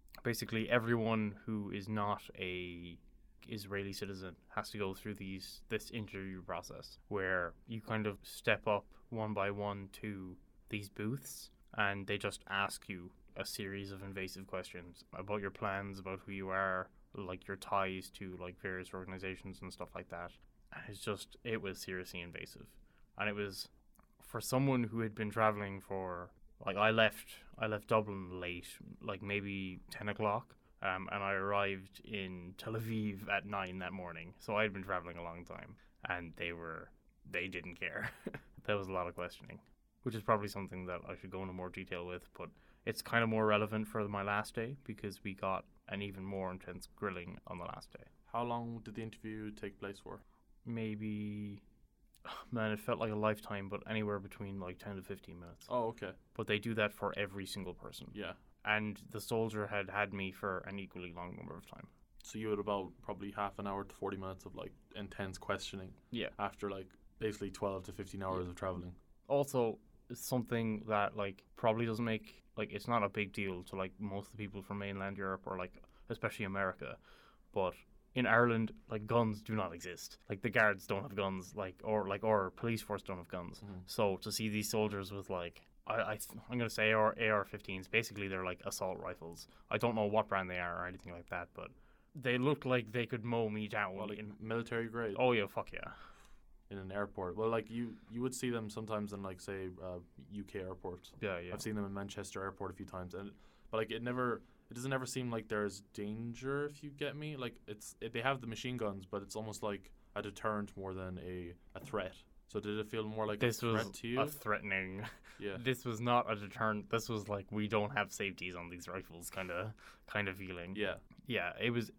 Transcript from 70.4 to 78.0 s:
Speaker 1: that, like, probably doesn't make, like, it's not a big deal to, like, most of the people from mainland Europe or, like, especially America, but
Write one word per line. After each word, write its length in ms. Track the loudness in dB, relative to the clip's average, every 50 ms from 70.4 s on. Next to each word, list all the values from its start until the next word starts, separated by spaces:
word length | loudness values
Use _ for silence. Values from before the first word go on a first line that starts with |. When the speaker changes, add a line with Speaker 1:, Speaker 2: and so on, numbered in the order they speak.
| 2 2 2 2 4 2 2 0 2
Speaker 1:
that, 280 | 2 4 4 4 4 2
like, 280 | 0 -2 -2 -4 -8 -14 -20 -2
probably 300 | 4 6 6 6 6 4
doesn't 180 | 2 2 2 2
make, 380 | 2 2 0 -2 -6 -18 -20 -20 _ -4
like, 140 | -4 -4 -2 -4
it's 140 | -4 0
not 160 | 2 4 6 4
a 60 | 4
big 220 | 4 2 0 0
deal 320 | 0 -2 -2 0 -2 -4 -6
to, 120 | -4 -2
like, 180 | -2 -2 -2 -4 -4
most 260 | -4 -2 -2 -4 -4
of 40 | -6
the 60 | -8
people 240 | -8 -6 -6 -6 -8
from 180 | -6 -4 -4 -2
mainland 380 | -2 -2 -2 -2 -2 -2 -2
Europe 260 | -2 -2 0 -2 -2 -2
or, 120 | -4 -4
like, 240 | -2 -4 -6 -8 -14 -20 -20 -20 -12 -8 -6
especially 360 | -4 -2 -2 -2 -2 -2 -2
America, 520 | 0 2 2 2 2 0 -2 -6 -8 -8 -10 -14 -20 -20 -20 -20 -20 -20 -20 -10 -2 2
but 200 | 2 4 2 2 -2 -10 -20 -20 -20